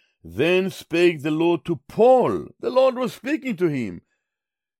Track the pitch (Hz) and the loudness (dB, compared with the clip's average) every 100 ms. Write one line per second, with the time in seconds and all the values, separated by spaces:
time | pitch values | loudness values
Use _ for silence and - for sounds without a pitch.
0 | _ _ 82 87 160 185 190 - - 165 | _ _ -10 -2 0 2 0 -6 -6 0
1 | 175 160 143 156 170 170 - 170 - - | 2 2 -2 0 0 0 -4 -8 -6 2
2 | 233 262 165 92 - _ 226 254 262 254 | 4 4 2 -2 -6 _ -2 2 2 0
3 | 247 - 254 302 262 175 175 143 110 87 | -6 -8 -6 -6 -4 -4 -2 -2 -6 -10
4 | - _ _ _ _ _ _ | -16 _ _ _ _ _ _